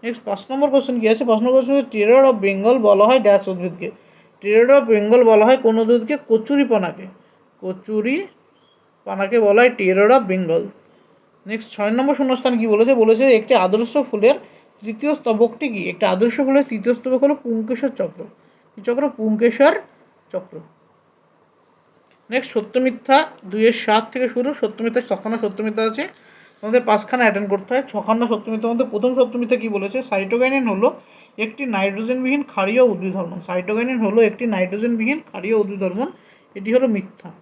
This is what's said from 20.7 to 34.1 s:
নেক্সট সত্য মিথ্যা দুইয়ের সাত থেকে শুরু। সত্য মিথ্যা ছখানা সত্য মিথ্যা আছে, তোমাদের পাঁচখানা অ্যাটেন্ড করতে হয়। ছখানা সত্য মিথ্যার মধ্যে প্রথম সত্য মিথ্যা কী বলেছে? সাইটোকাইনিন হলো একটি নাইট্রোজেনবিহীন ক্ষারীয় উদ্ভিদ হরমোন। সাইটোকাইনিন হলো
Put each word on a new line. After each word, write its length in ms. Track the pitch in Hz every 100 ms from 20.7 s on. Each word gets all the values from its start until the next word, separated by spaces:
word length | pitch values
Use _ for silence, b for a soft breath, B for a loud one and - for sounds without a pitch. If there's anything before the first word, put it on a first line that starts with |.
| _ _ _ _ _ _ _ _ _ _ _ _ _ _ _ _
নেক্সট 220 | 240 262
সত্য 280 | 233 208 254
মিথ্যা 480 | 254 254 - 269 302 - 196
দুইয়ের 260 | 208 226
সাত 380 | 233 - 214 226
থেকে 160 | 262 247
শুরু। 240 | 240 247
সত্য 300 | 285 214 214
মিথ্যা 180 | 226 233
ছখানা 360 | 247 190 214 226
সত্য 260 | 214 196
মিথ্যা 200 | 214 214
আছে, 240 | 220 220 349 b b b b b
তোমাদের 200 | 214 240
পাঁচখানা 420 | 233 208 - 254
অ্যাটেন্ড 260 | 233 196 202
করতে 240 | 196 -
হয়। 100 | 247 269
ছখানা 360 | 214 196 226 233
সত্য 240 | 214 220
মিথ্যার 200 | 220 226
মধ্যে 140 | 233 262
প্রথম 300 | 208 247 254
সত্য 220 | 254 247
মিথ্যা 200 | 233 247
কী 120 | 220
বলেছে? 340 | 202 196 240
সাইটোকাইনিন 640 | 262 196 190 233 254 269 240
হলো 320 | 208 233 - b b b -
একটি 280 | 220 220 269
নাইট্রোজেনবিহীন 800 | 208 196 196 226 254 254 285
ক্ষারীয় 380 | 277 - 196 233
উদ্ভিদ 340 | 247 185 185 185
হরমোন। 260 | 170 180
সাইটোকাইনিন 640 | 165 180 180 214 240 254
হলো 160 | 214